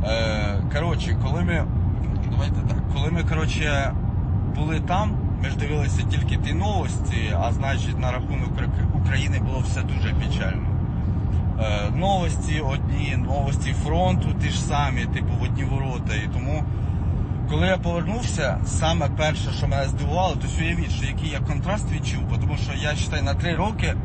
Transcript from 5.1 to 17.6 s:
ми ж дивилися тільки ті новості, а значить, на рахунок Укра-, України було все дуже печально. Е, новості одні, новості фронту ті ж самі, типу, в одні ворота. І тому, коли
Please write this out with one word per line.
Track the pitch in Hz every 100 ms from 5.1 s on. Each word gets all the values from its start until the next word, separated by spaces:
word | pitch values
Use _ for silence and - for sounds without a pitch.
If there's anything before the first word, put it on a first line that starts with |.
| - - -
ми | 135
ж | 139
дивилися | - 151 - -
тільки | - - - -
ті | -
новості, | 160 202 196 165 - - - - -
а | 113
значить, | 113 135 135 - -
на | 127
рахунок | 123 127 - -
Укра-, | - - - - -
України | - - - 135
було | - -
все | - -
дуже | - - 131
печально. | - - - 95 - - - - - - - - - - -
Е, | 110 104 104 139
новості | 185 196 165 156 - 156
одні, | 151 139 - - - -
новості | 127 139 143 - 156
фронту | - 143 160 185 180 - -
ті | -
ж | -
самі, | - 147 143 131 135
типу, | 131 127 -
в |
одні | 139 -
ворота. | - 127 135 120 - 107 -
І |
тому, | - - - - - - - - - - - -
коли | 151